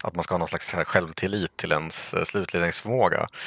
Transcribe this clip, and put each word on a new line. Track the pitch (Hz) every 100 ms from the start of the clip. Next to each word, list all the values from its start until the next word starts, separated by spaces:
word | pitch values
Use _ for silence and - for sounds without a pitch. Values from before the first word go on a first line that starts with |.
att | -
man | 85
ska | 82
ha | 90
någon | 82
slags | 85 -
här | 90
självtillit | - 98 82 80 95 101 87 -
till | -
ens, | 78 80 - -
eh, | 90
slutledningsförmåga. | 85 101 90 87 85 - 107 123 95 - - -